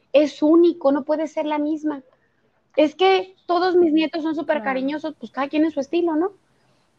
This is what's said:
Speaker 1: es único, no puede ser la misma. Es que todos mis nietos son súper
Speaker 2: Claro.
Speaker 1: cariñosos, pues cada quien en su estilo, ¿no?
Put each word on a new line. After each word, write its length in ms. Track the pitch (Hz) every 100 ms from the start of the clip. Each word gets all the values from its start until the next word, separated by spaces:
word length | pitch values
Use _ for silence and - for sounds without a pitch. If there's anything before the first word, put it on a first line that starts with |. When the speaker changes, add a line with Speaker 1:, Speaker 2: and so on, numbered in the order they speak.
| _
Speaker 1:
es 280 | 269 294 -
único, 500 | 302 339 349 339 269
no 100 | 294
puede 240 | 277 302 311
ser 180 | 311 302
la 120 | 302
misma. 420 | 294 311 302 285 - _ _ _ _ _ _ -
Es 180 | 302 -
que 400 | 381 381 381 _ -
todos 300 | 349 370 349
mis 160 | 339
nietos 320 | 311 311 339
son 120 | 311 302
súper 220 | 311 302
Speaker 2:
Claro. 80 | 226
Speaker 1:
cariñosos, 500 | 262 269 302 311 302
pues 120 | 226
cada 180 | - 277
quien 160 | 311 320
en 60 |
su 80 | 294
estilo, 340 | 269 349 339 302
¿no? 160 | 381 - _ _ _ _ _